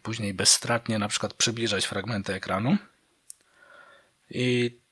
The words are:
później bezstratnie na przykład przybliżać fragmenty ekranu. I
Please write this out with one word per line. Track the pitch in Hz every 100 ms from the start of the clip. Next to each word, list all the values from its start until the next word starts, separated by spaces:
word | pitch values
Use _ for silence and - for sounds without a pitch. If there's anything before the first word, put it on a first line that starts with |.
później | - 110 104
bezstratnie | 92 - - - 117 - 110
na | 104
przykład | - 104
przybliżać | - - 117 113 98 -
fragmenty | 101 98 110 98
ekranu. | 95 - 95 117 202 - _ _ _ - - _ _ - - - - _ _ -
I | 131 127 123 120 120 _